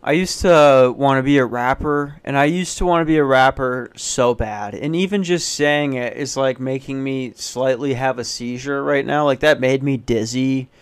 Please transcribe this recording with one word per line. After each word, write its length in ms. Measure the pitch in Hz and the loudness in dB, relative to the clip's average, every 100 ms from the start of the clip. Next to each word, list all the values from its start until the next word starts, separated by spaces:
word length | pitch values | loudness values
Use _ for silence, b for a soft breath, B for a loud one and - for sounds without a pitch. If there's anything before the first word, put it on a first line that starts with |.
I 80 | - | 0
used 300 | 156 185 - | 0 -2 -2
to 520 | 190 165 147 135 127 123 | 4 6 8 8 6 4
wanna 280 | 139 135 | 2 2
be 140 | 131 143 | 4 2
a 80 | 123 | 2
rapper, 760 | 120 123 135 151 147 143 147 | 0 -2 -2 0 -2 -4 -8
and 140 | - 139 | -4 0
I 80 | 143 | 0
used 320 | 175 180 - | 0 -4 -4
to 80 | 180 | 0
wanna 200 | 170 160 | 0 2
be 120 | 160 | 2
a 60 | |
rapper 680 | 139 131 131 135 131 127 120 - | 4 4 4 2 -4 -4 -8 -12
so 400 | - - 123 117 | -10 0 2 2
bad, 400 | 110 104 104 104 | -4 -6 -8 -8
and 200 | 147 165 | -6 -2
even 280 | 185 202 | -2 -2
just 260 | 180 175 - | -2 -2 -4
saying 440 | - 147 147 147 | -2 0 2 0
it 240 | 131 123 - | -2 -6 -6
is, 200 | 139 - | -8 -2
like, 220 | 135 127 | -2 -2
making 440 | 131 135 135 135 | -6 -6 -6 -8
me 300 | 135 135 127 104 | -6 -6 -8 -10
slightly 600 | - 123 131 127 143 127 | -12 -4 -2 0 -2 -2
have 240 | 131 123 | -2 -4
a 40 | |
seizure 600 | 117 - 120 123 135 139 | -8 -8 -8 -8 -6 -6
right 220 | 143 143 135 | -2 -2 0
now. 200 | 143 147 | 0 0
Like, 140 | 135 | 2
that 200 | 156 147 | 2 2
made 220 | 131 135 | 2 0
me 160 | 139 135 | -2 -4
dizzy, 720 | 113 117 110 123 131 135 131 b | -2 -2 -2 -2 -2 -2 -6 b